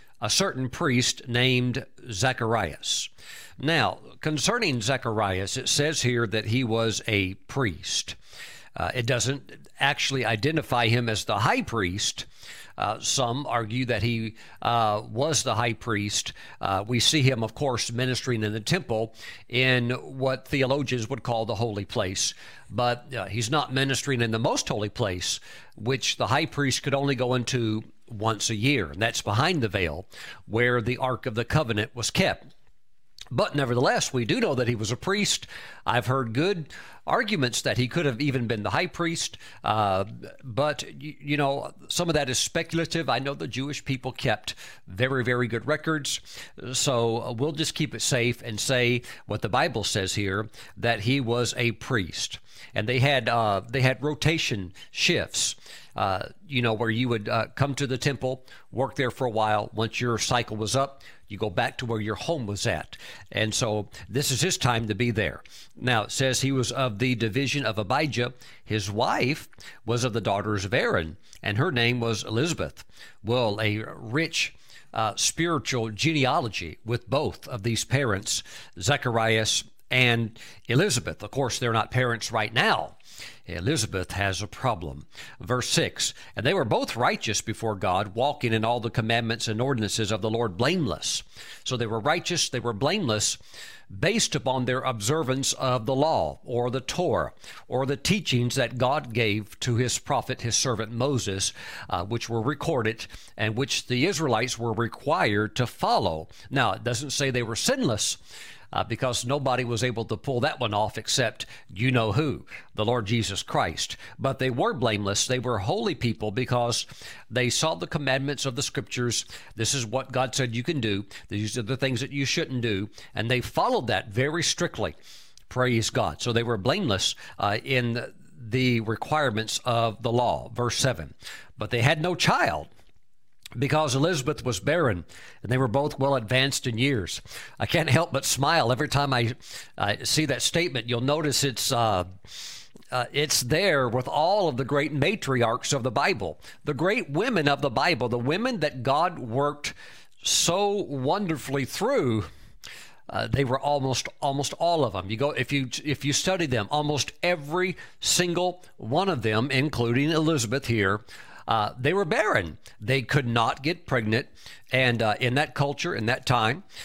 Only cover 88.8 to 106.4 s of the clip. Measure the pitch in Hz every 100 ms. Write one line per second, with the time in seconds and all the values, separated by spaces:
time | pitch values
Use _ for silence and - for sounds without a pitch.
88.8 | 113 - 110 117 117 110 - 107 131 127
89.8 | 101 - 104 107 110 113 117 87 127 185
90.8 | 120 78 - - - - - - - 127
91.8 | 117 113 107 165 - 165 - 127 117 101
92.8 | 139 208 175 107 - - - - - -
93.8 | - 98 156 220 - 143 135 131 127 127
94.8 | 127 117 104 156 127 131 131 - 131 123
95.8 | 110 135 156 131 78 69 - 120 120 131
96.8 | 127 - 175 98 67 - - - - 123
97.8 | 135 139 - 202 - 123 120 127 117 123
98.8 | 127 151 135 113 113 107 104 - - 113
99.8 | 123 - - 131 - 127 120 - 135 110
100.8 | 110 117 135 131 101 95 - - - -
101.8 | - 92 92 113 - 113 113 151 - 139
102.8 | 107 120 - - - - 110 113 139 -
103.8 | - 123 165 151 156 110 123 113 117 107
104.8 | 117 - 139 175 147 104 107 - 120 -
105.8 | 196 233 98 78 82 -